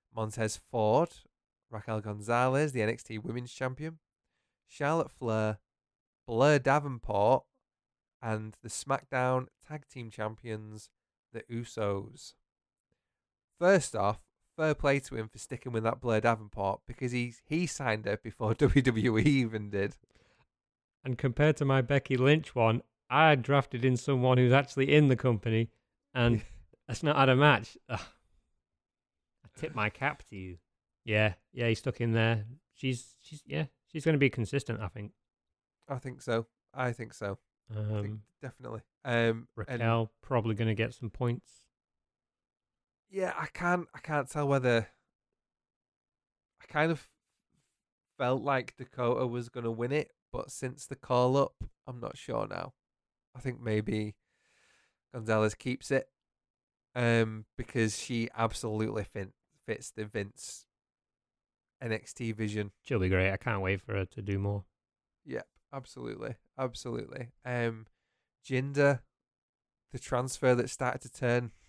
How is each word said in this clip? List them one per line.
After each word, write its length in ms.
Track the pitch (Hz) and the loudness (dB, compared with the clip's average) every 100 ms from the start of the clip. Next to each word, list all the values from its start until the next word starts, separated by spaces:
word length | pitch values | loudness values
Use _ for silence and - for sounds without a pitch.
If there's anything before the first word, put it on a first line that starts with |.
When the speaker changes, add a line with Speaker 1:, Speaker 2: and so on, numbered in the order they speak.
| _ 113 | _ -8
Speaker 1:
Montez 440 | 110 110 110 - - | -6 -4 -4 -4 -6
Ford, 380 | 120 107 120 170 - _ _ _ _ _ | 0 4 4 2 -4 _ _ _ _ _
Raquel 320 | 110 - 110 | -12 -6 -6
Gonzalez, 680 | 107 104 104 120 127 135 151 | -6 -8 -2 2 2 2 0
the 100 | 131 | 0
N 80 | 110 | -2
X 140 | 113 | -2
T 140 | - 110 | -8 -10
Women's 340 | 107 117 123 | -8 -8 -10
Champion. 480 | - 131 127 156 165 _ _ _ _ _ _ _ | -6 -6 -6 -10 -12 _ _ _ _ _ _ _
Charlotte 420 | - 143 165 - | -4 0 0 -2
Flair, 480 | - 123 110 107 107 _ _ _ _ _ _ - | -4 -2 0 0 -4 _ _ _ _ _ _ -4
Blair 320 | 113 143 147 | 4 6 6
Davenport, 840 | 127 139 143 123 - 101 104 127 - _ _ _ _ _ _ _ | 4 2 0 -8 -4 2 4 4 2 _ _ _ _ _ _ _
and 340 | 117 110 110 - | -6 -6 -6 -14
the 60 | 117 | -12
SmackDown 800 | - - 139 - 131 127 127 131 _ - | -12 -4 -6 -4 -2 0 0 -4 _ -16
Tag 220 | 156 - | -16 -14
Team 220 | 131 117 | -16 -14
Champions, 800 | 107 107 110 120 107 107 107 - _ _ _ _ | -8 -8 -8 -10 -10 -10 -16 -20 _ _ _ _
the 120 | 113 - | -16 -10
Usos. 840 | 117 120 - 104 98 104 - - - _ _ _ _ _ _ _ _ _ _ _ _ | -8 -8 -4 -2 -2 -6 -14 -20 -20 _ _ _ _ _ _ _ _ _ _ _ _
First 380 | 175 196 - 110 | 4 6 4 0
off, 240 | 101 107 - _ _ - | 0 -2 -8 _ _ -4
fair 160 | 156 147 | -2 0
play 240 | 147 139 | 2 0
to 160 | 135 120 | -2 -8
him 140 | 110 | -10
for 80 | 117 | -12
sticking 340 | - 123 - | -12 -12 -6
with 120 | 113 | -2
that 180 | 113 - | -2 -2
Blair 180 | 123 110 | 0 2
Davenport 600 | 113 113 107 - 98 98 - | 2 2 -4 -4 -4 -4 -8
because 280 | 120 127 | -8 -4
he, 200 | 123 120 117 _ | -4 -4 -8 _
he 200 | 160 180 | -2 -2
signed 400 | - 131 107 110 | -4 -2 -2 -2
her 120 | 104 | -4
before 360 | 117 - 107 | -6 -4 -2
<laughs> 20 | 117 | 2
W 260 | 147 147 | 6 6
W 360 | 127 113 113 110 | 4 4 2 4
E 20 | |
even 460 | 151 139 117 110 104 | 4 4 2 -4 -6
did. 260 | 101 101 - _ _ _ _ - _ _ _ _ _ 131 | -2 -4 -6 _ _ _ _ -20 _ _ _ _ _ -8
Speaker 2:
And 120 | 123 | -2
compared 380 | 135 120 147 147 | -2 2 2 4
to 80 | 135 | 2
my 160 | 135 | 2
Becky 360 | 120 139 - 131 | 2 0 0 2
Lynch 360 | 131 156 151 | 4 4 2
one, 280 | - 113 110 - _ _ | 2 2 2 -2 _ _
I 260 | 131 160 147 | 4 6 6
drafted 500 | 120 139 131 123 127 | 4 2 2 0 2
in 100 | 123 | 2
someone 420 | - 135 127 127 | 0 2 4 6
who's 140 | 123 | 6
actually 420 | 135 135 - 135 | 6 4 0 4
in 140 | 147 147 | 6 6
the 80 | 123 | 4
company 540 | 131 110 - 113 113 _ _ _ _ | 2 0 0 0 0 _ _ _ _
and 280 | 131 120 110 - - - | 0 2 2 -2 -14 -20
Speaker 1:
<laughs> 220 | _ - | _ -12
Speaker 2:
that's 140 | 117 | -4
not 120 | 156 143 | 0 4
had 140 | 135 | 6
a 80 | 131 | 8
match. 400 | 147 120 113 - - | 8 6 2 -14 -10
Ugh. 140 | 113 - _ _ _ _ _ _ _ _ _ _ _ _ _ _ | -8 -8 _ _ _ _ _ _ _ _ _ _ _ _ _ _
I 140 | - | -12
tip 120 | 156 | -8
my 160 | 131 104 | -4 -4
cap 340 | - 139 147 - | -2 -4 -4 -10
to 60 | 101 | -14
you. 220 | 92 87 _ _ _ _ - | -12 -14 _ _ _ _ -2
Yeah, 300 | 107 107 95 _ | 2 2 0 _
yeah, 160 | - 117 | -4 0
he 60 | 113 | 0
stuck 260 | - - | -2 -2
in 100 | 117 | 0
there. 320 | 113 113 113 107 131 _ _ | 2 2 2 -2 -12 _ _
She's, 400 | 131 123 - _ | -4 -4 -8 _
she's, 200 | - 151 - | -20 -20 -8
yeah, 200 | 147 151 _ _ | -6 -6 _ _
she's 120 | 160 151 | -4 0
gonna 120 | 151 | 4
be 100 | 135 | 2
consistent, 520 | - 110 139 - 113 | 2 -2 -4 -4 -6
I 60 | 104 | -8
think. 240 | - 104 - _ _ _ _ _ _ - | -10 -14 -16 _ _ _ _ _ _ -12
Speaker 1:
I 60 | 131 | -10
think 240 | 131 127 | -10 -10
so. 240 | - 113 113 _ _ | -4 -2 -4 _ _
I 180 | - 127 | -6 -4
think 220 | 120 110 | -4 -10
so. 260 | - 101 98 _ _ _ | -8 -6 -6 _ _ _
I 40 | 107 | -6
think 140 | 104 107 104 | -4 -4 -4
Speaker 2:
Um, 160 | 107 107 _ | -8 -14 _
Speaker 1:
definitely. 400 | 131 - 120 113 - _ | -16 -14 -12 -12 -14 _
Um, 440 | 135 117 117 113 117 - - | -2 2 2 0 -6 -12 -8
and 120 | 127 | -2
Speaker 2:
Raquel 320 | 113 117 110 - | 2 2 0 -6
probably 320 | - 127 113 | -2 0 0
gonna 220 | 107 113 107 | 0 0 0
get 180 | 117 | -2
some 160 | - 113 | -4 -12
points. 520 | - 123 120 - _ _ _ _ _ _ _ _ _ _ _ _ _ _ _ _ | -4 -2 -2 -8 _ _ _ _ _ _ _ _ _ _ _ _ _ _ _ _
Speaker 1:
Yeah, 240 | 190 185 - | -4 -2 -2
I 80 | 156 | -8
can't, 400 | - 175 180 170 - | -4 0 0 -2 -12
I 40 | |
can't 300 | - 151 139 | -4 -2 -2
tell 180 | 151 143 | -2 2
whether, 400 | 139 127 117 104 _ _ _ _ _ _ _ _ _ _ _ _ _ _ _ _ _ | 2 4 2 0 _ _ _ _ _ _ _ _ _ _ _ _ _ _ _ _ _
I 40 | - | -8
kind 240 | 151 160 | -2 0
of 160 | 156 - _ _ _ _ _ _ _ _ _ _ - | -2 -8 _ _ _ _ _ _ _ _ _ _ -4
felt 240 | 127 127 | -2 0
like 320 | 131 135 127 - | 0 -2 -2 -12
Dakota 480 | 127 - 120 120 127 | -14 -4 0 0 0
was 220 | 120 117 | -4 -6
gonna 220 | 123 117 | -6 -6
win 200 | 113 120 | -4 -2
it, 200 | 147 143 _ _ | -2 -4 _ _
but 200 | - - | -10 -10
since 340 | - 131 127 - | -8 -10 -10 -14
the 100 | 135 | -16
call 420 | - 123 127 135 | -2 2 4 4
up, 260 | 139 - - - - | 2 -2 -12 -12 -16
I'm 120 | 127 | -10
not 180 | 117 - | -10 -10
sure 300 | - 113 107 | -6 -4 -4
now. 260 | 98 - - _ _ _ _ _ 123 | -6 -10 -14 _ _ _ _ _ -10
I 40 | |
think 220 | 135 120 | -8 -6
maybe 540 | 117 107 107 107 107 - _ _ _ _ _ _ _ _ _ | -2 0 0 -2 -4 -8 _ _ _ _ _ _ _ _ _
Gonzalez 420 | 127 110 110 107 - | -8 0 2 2 0
keeps 340 | - 127 - | -6 -6 -2
it, 180 | - - _ _ _ _ _ _ _ _ 123 | -2 -2 _ _ _ _ _ _ _ _ -2
um, 500 | 120 117 113 110 110 - | 2 4 2 -2 -12 -12
because 400 | 120 127 110 - | -6 0 0 0
she 320 | - 117 113 - | -4 -4 -4 0
absolutely 680 | 113 - 117 107 110 107 98 | -2 -2 -4 -2 -2 -2 -6
fin-, 280 | 104 95 - _ _ - | -8 -12 -14 _ _ -8
fits 260 | - - | -8 -8
the 140 | - 107 | -10 -8
Vince 600 | 110 101 - - - - _ _ _ _ _ _ _ _ _ _ _ | -6 -6 -10 -16 -16 -20 _ _ _ _ _ _ _ _ _ _ _
N 100 | 120 | -4
X 220 | 110 - | -4 -6
T 180 | - 117 | -8 -6
vision. 400 | 110 110 107 104 - | -4 -4 -4 -6 -10
Speaker 2:
She'll 180 | - 120 | -4 0
be 100 | 92 | 2
great. 220 | 92 95 | 4 2
I 60 | 95 | 0
can't 240 | - 107 | -4 -2
wait 200 | 95 98 | -2 -2
for 120 | - 104 | -4 -4
her 100 | 95 | -4
to 160 | - | -6
do 180 | 101 98 | -4 -2
more. 260 | 101 101 92 _ _ _ _ _ - | -2 -4 -8 _ _ _ _ _ -12
Speaker 1:
Yep, 220 | 123 - _ _ | -12 -12 _ _
absolutely, 640 | 139 131 - 117 107 113 120 _ - | -16 -16 -12 -12 -10 -10 -12 _ -8
absolutely. 720 | 131 120 127 117 - - 120 _ 127 | -8 -8 -8 -8 -8 -12 -14 _ -6
Um, 400 | 123 117 113 110 _ _ _ _ _ - | -2 -2 -4 -14 _ _ _ _ _ -6
Jinder, 560 | 131 135 143 143 135 - _ _ _ _ _ _ _ _ | -4 -2 2 4 4 -4 _ _ _ _ _ _ _ _
the 60 | 131 | -16
transfer 560 | - 123 131 - 131 123 | -4 -4 -2 0 4 4
that 140 | - | 2
started 300 | - 127 - | -4 -6 -6
to 80 | - | -12
turn, 400 | - 123 120 120 - | -4 0 0 -2 -10